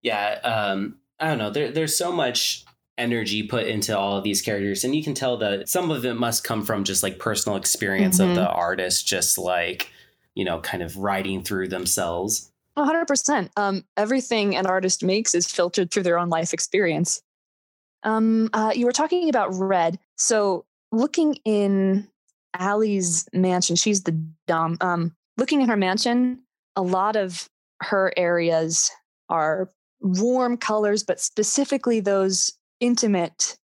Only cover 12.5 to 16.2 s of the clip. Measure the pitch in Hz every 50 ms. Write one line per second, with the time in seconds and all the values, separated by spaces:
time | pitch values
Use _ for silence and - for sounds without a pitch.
12.5 | _ _ _ _ _ 294 294 269 311 330 339 - 285 254 - 269 294 254 185 -
13.5 | _ 208 208 196 196 190 - _ _ - 208 214 262 269 254 - 233 220 202 202
14.5 | 190 - 190 185 185 190 185 185 185 - - 185 190 214 226 - - 175 175 -
15.5 | - - 175 175 - - 185 170 - 208 185 180 170 175